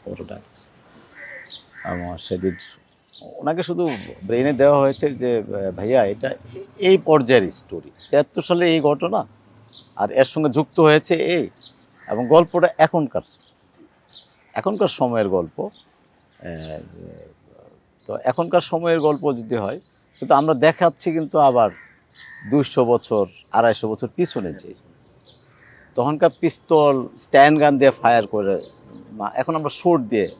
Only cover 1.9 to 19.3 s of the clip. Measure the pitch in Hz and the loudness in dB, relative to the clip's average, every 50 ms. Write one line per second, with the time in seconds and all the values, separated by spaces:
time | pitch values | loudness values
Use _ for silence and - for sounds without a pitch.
1.9 | 90 87 87 87 87 85 - - 95 90 92 95 87 - - - - _ _ _ | -10 -10 -10 -12 -12 -12 -10 -8 -8 -4 -4 -6 -6 -8 -14 -20 -20 _ _ _
2.9 | _ _ _ _ - - - - - - - 147 165 175 170 170 170 175 175 156 | _ _ _ _ -20 -20 -20 -20 -14 -10 -6 -6 -4 -4 -6 -6 -4 -4 -4 -4
3.9 | 127 98 - - - - 92 95 117 120 131 147 143 120 139 143 147 143 139 135 | -4 -8 -12 -16 -18 -14 -8 -4 -2 0 0 0 2 4 4 4 4 4 2 2
4.9 | 135 - 156 147 135 117 127 123 120 113 101 - 101 101 98 95 90 92 101 110 | 0 -2 -4 -6 -4 -4 -4 -2 -2 -2 -4 -6 -8 -8 -6 -6 -6 -6 -4 0
5.9 | 131 131 107 98 104 113 131 131 - - - - - - - - _ - 196 185 | 2 2 2 0 -2 -6 -8 -10 -10 -10 -16 -20 -18 -18 -18 -18 _ -2 2 4
6.9 | 190 180 - 165 156 147 127 117 131 117 95 85 - - - - 95 80 71 73 | 4 4 4 4 2 4 4 4 4 4 4 2 -6 -10 -16 -14 -14 -14 -14 -16
7.9 | - - - - - 143 151 - - 170 - - 180 175 180 170 165 160 143 147 | -20 -20 -8 -2 0 0 0 0 -4 -8 -4 -2 0 0 2 2 2 2 2 0
8.9 | 147 135 170 180 214 196 117 - _ _ _ _ _ _ _ _ - - - _ | 0 -2 -4 -4 -4 -4 -6 -8 _ _ _ _ _ _ _ _ -20 -20 -20 _
9.9 | - - 101 - - 131 135 - - 160 156 143 113 151 151 - - - 160 151 | -8 -6 -6 -2 2 0 0 0 0 -2 -2 -2 0 -2 -4 -2 2 4 4 6
10.9 | 151 156 - - 175 160 143 156 180 165 113 92 _ _ - - _ _ _ _ | 6 4 2 0 -2 0 0 0 -2 -2 -4 -6 _ _ -20 -20 _ _ _ _
11.9 | _ _ - - 107 110 127 117 156 170 170 - - 175 170 170 - - 160 156 | _ _ -12 -8 -6 -4 2 4 6 6 6 4 2 0 0 2 2 2 2 2
12.9 | - 165 147 123 - 85 - _ _ _ _ _ _ _ _ _ _ _ _ _ | 2 0 -2 -2 -4 -8 -8 _ _ _ _ _ _ _ _ _ _ _ _ _
13.9 | _ _ _ _ - - - _ _ _ _ _ - 110 - 190 214 185 208 151 | _ _ _ _ -20 -20 -20 _ _ _ _ _ -8 -6 -4 -4 -2 0 -2 -2
14.9 | - - 139 123 120 113 104 95 95 92 85 76 - - - 208 - - _ _ | -2 -2 -2 -2 0 0 0 0 0 -2 -2 -4 -6 -10 -10 -10 -12 -16 _ _
15.9 | _ _ _ _ _ _ _ _ _ _ - 87 85 80 80 80 78 78 - - | _ _ _ _ _ _ _ _ _ _ -16 -14 -14 -12 -12 -14 -14 -16 -16 -18
16.9 | 50 50 50 50 50 50 50 50 _ _ _ _ _ 50 - _ _ _ _ _ | -20 -20 -20 -20 -20 -20 -20 -20 _ _ _ _ _ _ -20 _ _ _ _ _
17.9 | _ _ _ - 104 - - 127 - - 165 175 180 175 - - 175 165 170 170 | _ _ _ -10 -10 -6 -6 -4 -4 -4 -4 0 0 -2 -2 -2 -6 -4 -2 -2
18.9 | 165 165 147 151 151 139 143 147 | 0 0 0 0 -2 -2 -4 -4